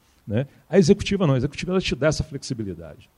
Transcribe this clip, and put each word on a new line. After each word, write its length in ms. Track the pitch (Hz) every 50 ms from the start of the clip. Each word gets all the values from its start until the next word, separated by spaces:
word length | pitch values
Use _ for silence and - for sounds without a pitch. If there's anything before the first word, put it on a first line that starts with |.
| _ _ _ _ -
né? 200 | - 101 117 139 - _ _ _
A 120 | - 156 190
executiva 480 | 170 151 202 208 - - 202 196 196
não, 80 | 143 135
a 20 |
executiva 360 | 123 120 147 - - - 165
ela 80 | 185 190
te 140 | 180 - 180
dá 120 | 123 139
essa 180 | 156 147 - 135
flexibilidade 880 | - 139 135 - - 131 113 107 98 87 82 82 78 73 - - _ _